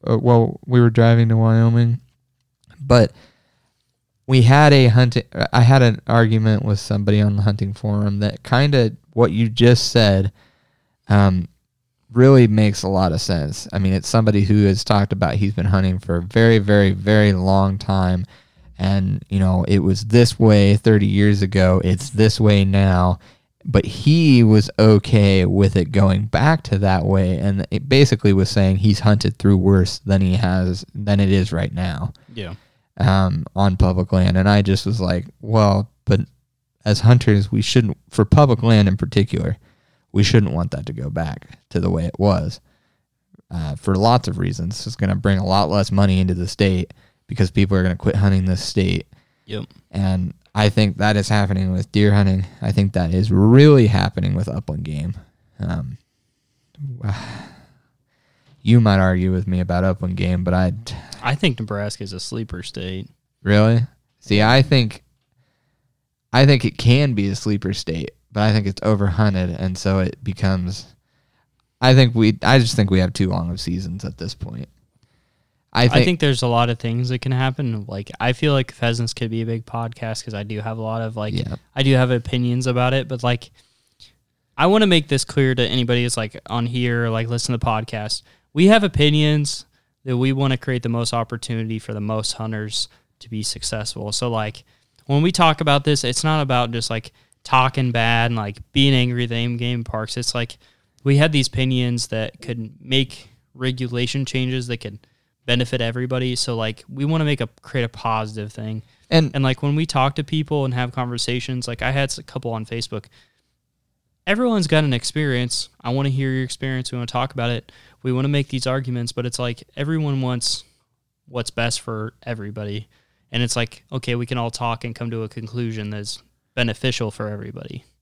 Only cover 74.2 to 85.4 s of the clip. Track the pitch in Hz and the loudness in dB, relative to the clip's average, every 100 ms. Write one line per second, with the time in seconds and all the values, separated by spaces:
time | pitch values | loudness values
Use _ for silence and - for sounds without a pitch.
74.2 | 82 - - 57 67 _ _ _ _ _ | -12 -10 -12 -12 -16 _ _ _ _ _
75.2 | _ _ _ _ _ - 123 127 123 175 | _ _ _ _ _ 2 4 4 2 2
76.2 | 147 127 123 120 120 117 117 117 123 127 | 0 0 0 0 0 -2 -6 -4 -4 -6
77.2 | 131 127 131 127 135 113 107 101 101 - | -4 -2 -2 -4 -6 -6 -8 -12 -14 -6
78.2 | 120 123 151 139 127 - 120 117 117 - | -4 -2 0 0 -2 -4 -4 -2 -6 -6
79.2 | 117 113 113 113 113 117 113 117 113 110 | -8 -6 -6 -8 -8 -10 -10 -10 -10 -10
80.2 | - 107 101 107 107 113 110 113 113 110 | -10 -10 -8 -10 -8 -8 -8 -6 -8 -8
81.2 | 107 - - - _ - 135 131 127 123 | -6 -6 -8 -10 _ -4 0 2 2 -2
82.2 | 117 127 123 123 127 123 123 135 147 127 | -4 -4 -2 -2 -4 -2 -2 -2 -4 -6
83.2 | 123 123 - _ _ _ _ _ - _ | -4 -4 -8 _ _ _ _ _ -20 _
84.2 | _ _ _ - 160 208 214 170 147 139 | _ _ _ -2 2 4 4 2 0 -4
85.2 | - - | -2 0